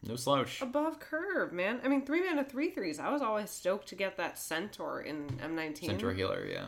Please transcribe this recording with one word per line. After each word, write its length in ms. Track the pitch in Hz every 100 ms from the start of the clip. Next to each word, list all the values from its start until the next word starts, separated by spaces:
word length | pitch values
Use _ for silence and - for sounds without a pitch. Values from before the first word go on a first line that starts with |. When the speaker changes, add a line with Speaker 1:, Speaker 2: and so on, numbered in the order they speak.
Speaker 1:
No 140 | - 123
slouch. 440 | 123 139 123 -
Speaker 2:
above 380 | 254 285 302 302
curve, 540 | - 311 381 339 165
man. 280 | 170 185 240
I 40 | 262
mean, 160 | 277
three 180 | 277 320
mana, 180 | 370 302
three 260 | 277 247 330
threes. 280 | 320 185 151
I 120 | 151
was 120 | 285
always 280 | 240 214 202
stoked 360 | - - - -
to 60 |
get 220 | 190 196 -
that 220 | 170 -
Centaur 640 | - 160 202 - 156 135
in 360 | - 151 147 127
M 140 | 156
nineteen. 360 | 165 160 147 165
Speaker 1:
Centaur 220 | 98 95
healer, 320 | 92 95 95
yeah. 220 | 98 -